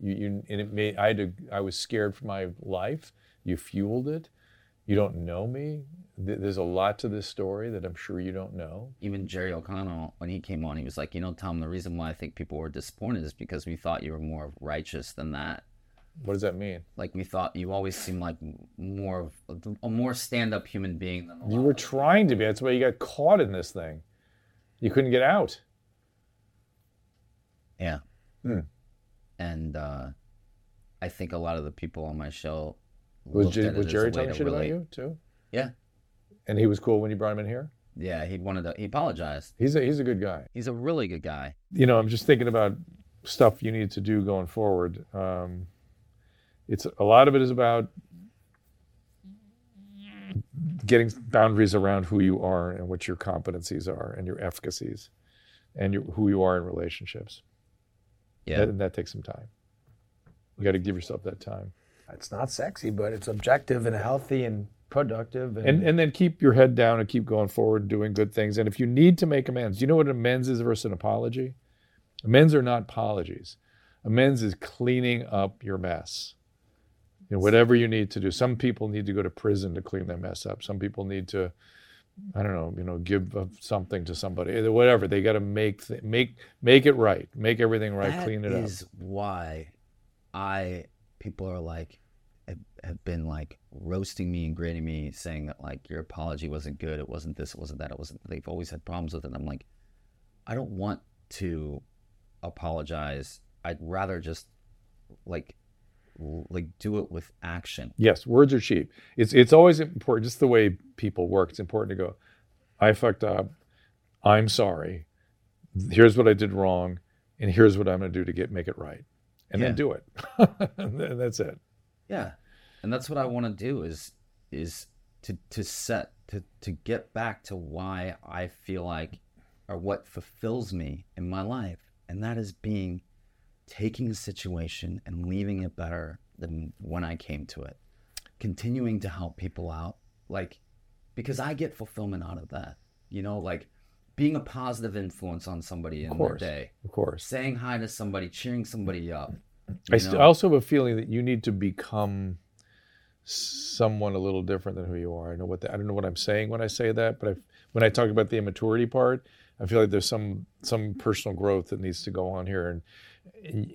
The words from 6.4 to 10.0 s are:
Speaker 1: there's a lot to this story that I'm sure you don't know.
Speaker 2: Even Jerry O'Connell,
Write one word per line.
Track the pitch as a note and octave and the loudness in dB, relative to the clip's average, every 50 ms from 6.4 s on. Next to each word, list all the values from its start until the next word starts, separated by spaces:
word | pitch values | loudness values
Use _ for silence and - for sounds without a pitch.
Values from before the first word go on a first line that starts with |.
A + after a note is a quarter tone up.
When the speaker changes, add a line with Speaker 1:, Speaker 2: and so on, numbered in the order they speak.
Speaker 1:
there's | F#2+ G2+ F#2+ | -4 -4 -2
a | G2 F2+ | -2 -4
lot | F2 F2+ F#2 F#2+ G#2 G#2 - | -2 0 0 0 0 0 -2
to | - A#2 | -6 -6
this | G2+ G#2 F#2+ - | -6 -6 -8 -10
story | - - G2 F#2+ G2 G#2 A2 A#2 | -8 -8 -6 -6 -6 -6 -8 -8
that | A2 F#2+ F2 | -8 -8 -10
I'm | F#2 F2 | -10 -12
sure | - - - F#2+ F2+ | -12 -12 -10 -8 -6
you | F#2 F#2+ F#2 | -6 -6 -8
don't | F#2+ F#2 - - | -8 -10 -10 -10
know. | F#2 E2 D#2+ E2 G2 A#2 C#3 C3 _ | -12 -12 -12 -12 -14 -16 -18 -18 _
Speaker 2:
Even | - G2+ G2+ G2 F#2+ E2 | -8 -8 -6 -6 -8 -8
Jerry | F#2 F#2 F2+ F#2 F2 | -6 -6 -6 -6 -6
O'Connell, | E2 E2 - G2 F#2+ G2 F#2+ E2+ E2 | -8 -8 -8 -8 -8 -6 -6 -8 -8